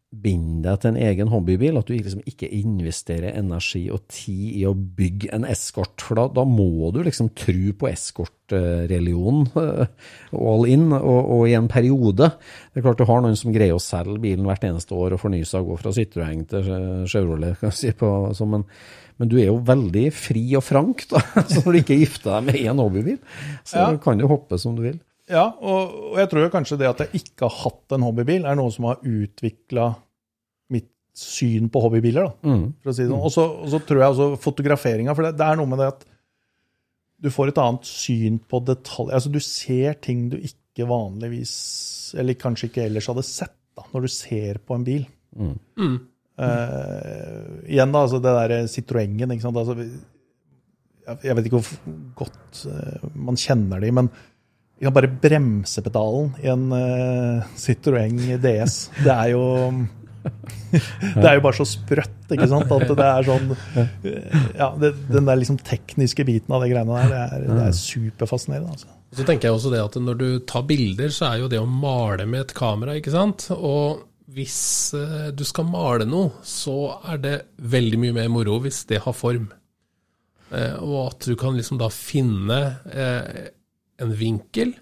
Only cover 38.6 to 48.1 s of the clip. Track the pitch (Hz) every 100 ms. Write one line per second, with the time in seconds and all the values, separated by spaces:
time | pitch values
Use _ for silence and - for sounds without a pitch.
38.6 | 123 127 - - 120 131 135 147 - -
39.6 | - 127 139 151 - 123 120 - 147 -
40.6 | _ - 120 123 101 101 117 117 117 -
41.6 | - - - - - - 127 123 127 113
42.6 | 113 - 113 107 117 123 131 - - _
43.6 | _ - - 131 127 - - 110 104 104
44.6 | - 123 123 143 131 _ _ 113 90 110
45.6 | - - 180 127 - _ _ - 127 120
46.6 | 120 67 57 50 - - - 53 - -
47.6 | - 135 135 147 135